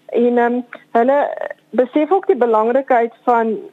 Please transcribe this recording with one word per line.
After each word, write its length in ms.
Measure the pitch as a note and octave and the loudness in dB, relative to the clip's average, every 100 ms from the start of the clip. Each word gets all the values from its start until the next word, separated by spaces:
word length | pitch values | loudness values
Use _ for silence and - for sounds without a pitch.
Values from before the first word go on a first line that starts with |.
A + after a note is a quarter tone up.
| - | -8
En, 320 | - A#3+ A#3+ | 0 0 2
ehm, 220 | A#3+ B3 B3 - _ | 0 -2 -8 -16 _
hulle 380 | A#3 A#3+ C#4+ - - G1+ - _ | 0 2 2 0 -6 -12 -12 _
besef 400 | A3 B3+ D4+ D4+ | -2 0 0 0
ook 160 | F#4+ F#4+ | 0 0
die 100 | C#4+ | 0
belangrikheid 760 | A#3 A3 A3+ B3+ C4+ B3 A#3 - | 2 2 2 0 0 0 0 -4
van 340 | - A#3 A3+ G#3+ - | -2 0 0 -4 -10